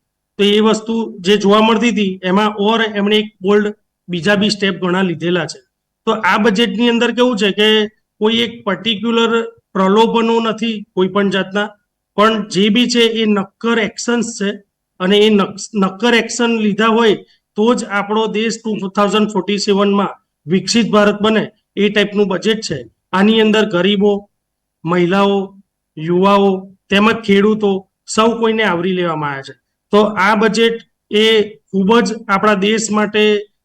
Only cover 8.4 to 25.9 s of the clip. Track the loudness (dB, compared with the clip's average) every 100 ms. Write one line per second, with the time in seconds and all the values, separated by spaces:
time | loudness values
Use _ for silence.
8.4 | -4 -6 -6 -6 -4 -4 -2 0 0 0
9.4 | -4 -12 _ -2 2 2 2 2 0 0
10.4 | -2 -4 -4 -6 -6 -2 -2 0 0 -2
11.4 | -4 -4 -6 -10 _ _ _ 0 2 0
12.4 | -4 0 2 2 0 2 0 0 0 -2
13.4 | -4 _ -4 -2 -4 -6 -4 -4 -4 -6
14.4 | -8 -8 _ _ _ -6 2 4 4 4
15.4 | 0 -6 -8 -2 -2 -2 0 0 0 -2
16.4 | -2 0 -2 0 0 2 2 0 -4 _
17.4 | _ -2 0 0 -2 -6 -2 -2 -2 -2
18.4 | -4 -6 -8 -6 -6 -2 0 0 0 -2
19.4 | -4 -2 0 0 2 0 -2 -8 _ _
20.4 | -4 -2 0 0 2 2 2 2 0 0
21.4 | -4 _ _ -2 0 0 0 0 -2 0
22.4 | -2 -2 -4 -10 -12 _ _ 2 4 4
23.4 | 4 2 0 0 0 2 0 0 -6 _
24.4 | _ _ _ _ -2 0 2 2 2 0
25.4 | -4 -12 _ _ _